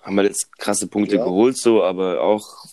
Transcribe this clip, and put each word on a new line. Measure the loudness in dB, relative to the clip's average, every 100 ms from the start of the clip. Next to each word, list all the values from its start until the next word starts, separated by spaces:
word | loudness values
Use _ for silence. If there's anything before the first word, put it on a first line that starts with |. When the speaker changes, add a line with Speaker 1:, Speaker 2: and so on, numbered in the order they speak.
Speaker 1:
Haben | -4 0
wir |
jetzt | 0 -2 -10 -8
krasse | -6 -4 -4
Punkte | -2 0 0
Speaker 2:
Ja. |
Speaker 1:
geholt, | 0 2 2 2
so, | 2 2
aber | 2 -2 -4 0
auch | 0 0 -4 -20 -20